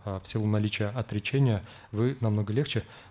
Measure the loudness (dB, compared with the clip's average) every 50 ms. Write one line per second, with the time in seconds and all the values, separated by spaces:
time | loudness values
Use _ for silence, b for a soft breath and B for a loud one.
0 | -8 -6 -6 -6 -6 -4 -2 0 2 2 2 2 2 0 0 -2 -2 -2 -2 -4
1 | -6 -4 -4 -4 -2 0 2 4 4 4 4 2 B B B B B B -2 0
2 | 2 2 2 2 0 2 2 2 0 2 0 0 0 0 -2 -4 -4 B B B
3 | B B